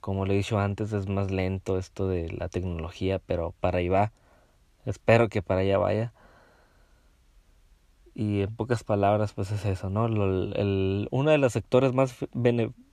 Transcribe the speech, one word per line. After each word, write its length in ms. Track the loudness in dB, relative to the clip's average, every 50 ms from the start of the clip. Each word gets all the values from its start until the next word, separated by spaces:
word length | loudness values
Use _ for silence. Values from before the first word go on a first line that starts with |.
como 240 | -6 -4 -2 -2 0
le 80 | 0 0
he 40 |
dicho 220 | 0 0 0 0 0
antes, 320 | 2 0 0 -2 -4 -4 -4
es 140 | -4 -2
más 240 | -2 -2 -2 -2 -2
lento 460 | -2 -2 -2 -2 -2 -4 -4 -4 -4
esto 300 | -4 -4 -6 -6 -4 -2
de 220 | -2 -2 -2 -4 -6
la 180 | -6 -8 -8 -6
tecnología, 720 | -6 -4 -4 -4 -6 -6 -8 -10 -8 -4 -2 -2 -2 -2
pero 340 | -2 -4 -4 -4 -4 -6 -6 -4
para 180 | -2 -2 0 0
ahí 100 | 0 2
va. 220 | 2 2 2 0 -2 _ _ _ _ _ _ _ _ _ _ _ _ _ -10
Espero 440 | -10 -10 -2 4 4 6 6 6 2
que 120 | 0 -2 -2
para 180 | 0 0 0
allá 160 | 2 2 2
vaya. 360 | 2 2 2 0 0 -2 -4 -8 _ -20 -20 -20 -20 _ _ _ _ _ _ _ _ _ _ _ _ _ _ _ _ _ _ _ -20 _ _ _ _ _ _ _ _ _ _ _ _ _ -16 -8
Y 260 | -4 -2 0 0 0
en 140 | 0 -2 -4
pocas 280 | -4 -2 -2 -2 -2 0
palabras, 500 | 0 0 2 2 2 2 2 0 -2 -4
pues 180 | -6 -6 -4
es 140 | -4 -4 -2
eso, 240 | -2 -4 -2 -4 -2
¿no? 180 | -2 0 0
Lo, 180 | 0 2 2 2 2 0 0 -2 -2 -2
el, 520 | -2 0 0 0 0 0 0 0 -2 -2 -2
uno 200 | -2 0 2 4
de 60 | 4
los 160 | 4 4 2 2
sectores 400 | -2 0 2 4 4 4 4 2
más 200 | 2 0 0 -2
fe-, 160 | -8 -12 -8 -4
bene-, 400 | 0 2 2 2 2 0 -4 -6 -10 -20 _